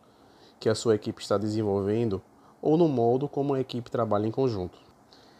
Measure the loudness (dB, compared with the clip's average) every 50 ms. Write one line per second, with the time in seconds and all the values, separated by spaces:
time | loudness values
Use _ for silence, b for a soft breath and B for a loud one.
0 | B B B B B B B B B B B _ 0 0 0 2 2 2 2 2
1 | 0 -6 -8 -8 -2 -2 0 0 0 -2 -2 -2 0 0 0 0 0 0 0 0
2 | 0 -2 -2 -4 -8 _ B B B B B _ 0 2 4 4 4 2 2 2
3 | 2 2 2 0 -2 -4 -4 -4 -2 0 -2 -2 -4 -4 -6 -10 -8 -4 -2 -2
4 | 0 0 0 0 0 0 0 0 0 0 0 -2 -6 -8 -10 -16 -20 -20 -20 _
5 | _ B B B B B B